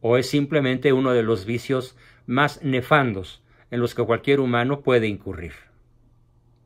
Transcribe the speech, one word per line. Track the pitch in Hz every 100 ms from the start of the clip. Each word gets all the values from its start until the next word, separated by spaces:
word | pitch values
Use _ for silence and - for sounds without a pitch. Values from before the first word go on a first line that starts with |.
¿O | 113 123
es | 127
simplemente | 147 143 156 135 127 143
uno | 131 131
de | 123
los | 110 113 98
vicios | 120 - 131 127 - - _ -
más | 123 147 -
nefandos | 151 131 120 151 131 95 92 - _ _ _
en | 120
los | 120 -
que |
cualquier | 110 113 - 139
humano | 131 120 120 139
puede | 139 135 110
incurrir? | 104 - 87 85 - - _ _ _ _ _ _ _ _ _